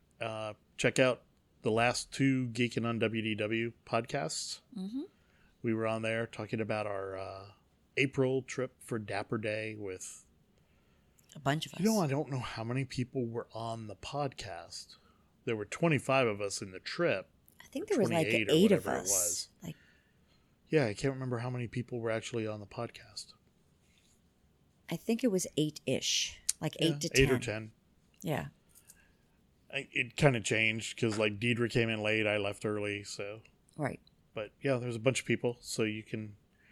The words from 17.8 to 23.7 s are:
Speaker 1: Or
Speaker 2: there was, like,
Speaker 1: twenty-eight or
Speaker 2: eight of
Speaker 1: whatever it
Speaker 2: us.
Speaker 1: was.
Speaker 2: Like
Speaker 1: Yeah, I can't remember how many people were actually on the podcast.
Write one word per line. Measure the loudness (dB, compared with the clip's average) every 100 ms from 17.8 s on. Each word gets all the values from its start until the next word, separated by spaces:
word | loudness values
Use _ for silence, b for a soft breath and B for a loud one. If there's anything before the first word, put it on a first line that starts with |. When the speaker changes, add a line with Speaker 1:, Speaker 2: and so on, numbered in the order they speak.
| 0
Speaker 1:
Or |
Speaker 2:
there | 2
was, | 4
like, | 4 2
Speaker 1:
twenty-eight | 2 4
or |
Speaker 2:
eight | 6 8
of | 6 2
Speaker 1:
whatever | -2
it |
Speaker 2:
us. | 0
Speaker 1:
was. | 0 0 -2 -6 _
Speaker 2:
Like | -14 -14 b b b b b b b _ 0
Speaker 1:
Yeah, | 2 2
I |
can't | 0 -2
remember | -2 -2 -4
how | -2
many | -4 -4
people | -4 -4 -4
were | -2
actually | -2 -2 -4 -4
on | -6
the | -10
podcast. | -8 -8 -10 -18 -16 -16 -18 _ _ _